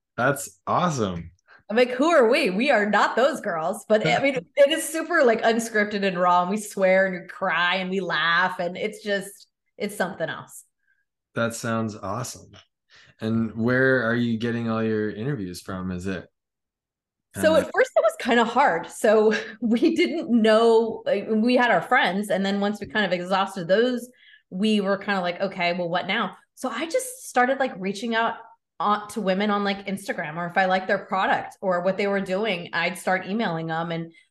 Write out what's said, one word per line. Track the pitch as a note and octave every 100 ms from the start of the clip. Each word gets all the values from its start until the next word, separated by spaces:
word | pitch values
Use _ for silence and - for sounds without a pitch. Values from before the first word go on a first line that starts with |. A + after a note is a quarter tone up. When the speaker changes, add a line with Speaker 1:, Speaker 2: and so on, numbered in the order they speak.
| _ -
Speaker 1:
That's | C3 C#3 - - -
awesome. | A#2+ F3 C#3 G2+ F2 E2 - _ - -
Speaker 2:
I'm | G#3+
like, | B3
"Who | B3 D#4
are | D#4+ A3+
we? | D4 B3
We | F#3 C#4+
are | A3+ G#3
not | G3+ D4 A3
those | C#4 C4+
girls." | G#3+ E3 E3 G#3 -
But | G#3+ D#3+
I | G#3+
mean, | C#4 C4 E3+
Speaker 1:
<laughs> | -
Speaker 2:
it | C#4+
is | D#4+ -
super, | D#4+ D#4+ E4+
like, | B3 A3
unscripted | A3+ A3+ A3+ G#3+ G#3 G#3
and | G3 F3
raw, | F3+ F3+
and | F3+
we | G#3+
swear | - - F#3 F#3+ F#3+
and | F3+
we | F3
cry | - F#3+ D#3+ F3 F#3+
and | F#3
we | F#3+
laugh, | E3+ D#3 E3 E3+ F#3 -
and | F3 F#3
it's | G#3 -
just, | G#3 G3+ F#3+ - - _ _ -
it's | G#3 -
something | F3+ - D#3
else. | G#2 - - - _ _ _ _ _ _ A#2+
Speaker 1:
That | A#2
sounds | - A#2+ A2+ A2 G#2+
awesome. | G2 A2 B2 G2 F#2+ - _ _ _ - - _
And | A2+ A2+ A2 A2+
where | A#2 B2+ C3 C3 A2+
are | A#2+
you | A#2+ A2+
getting | A#2 A#2 A#2
all | A2
your | A2+ G#2+ G#2+
interviews | G2+ B2+ C3+ F2+ F2+
from? | - F#2+ F#2
Is | F2+ F#2
it | F2+ - _ _ _ _ _ _ _ _ _ _ -
Speaker 2:
So | D#4
Speaker 1:
kinda | D#4+
Speaker 2:
at | -
first | G4 C5 D#5+
it |
was | D#5 -
kinda | A#3+ A#3
hard. | A3 B3 C#4 E3 -
So | - A3+ G#3+ G#3+ A3 -
<laughs> | -
we | A3+ A#3 D#4 C#4
didn't | F4 D#4+ E4
know, | A#3 A3 A3 A#3 A3+ A3+ - -
like, | G3 -
we | A3 A#3+ B3
had | A#3+
our | F3+
friends, | - B3+ A3+ F#3+ G#3
and | F#3
then | G3 G3+
once | G3+ G#3
we | -
kind | G#3+ F#3+
of |
exhausted | F3+ F3+ F#3+ F#3+ G3 E3+
those, | G3+ B3+ A#3+ - _ _ _ _
we | F#3 A3 G#3+
were | G3 G3
kinda | - G3
like, | F3 F3
"Okay, | F#3+ F#3 F3
well, | F3+ E3+
what | F3 -
now?" | G#3+ G3 - _ -
So | B3+
I | A3+ E4
just | B4+ - - -
started, | B3+ B3 C4+
like, | C4 F#3
reaching | F#3 G3+ A#3 A3+
out | A3+ - - _ _ _
on, | G#3 G#3 G#3
to | A3+
women | F#3+ F#3 G#3
on, | G3+
like, | G3+ G3 G3+
Instagram, | G3 - G#3 D#3 E3
or | F3
if | G3
I | F#3+
liked | F#3+ F#3+
their | G3 -
product | F#3+ A3+ F#3 - -
or | F#3+ F3
what | F#3 F#3+
they | G3+
were | G3
doing, | F#3 F#3 A3 F3 E3+
I'd | - F3 F#3
start | G#3 F#3 F#3
emailing | G#3+ G3+ E3 E3
them, | D#3+ E3
and | E3 E3 - _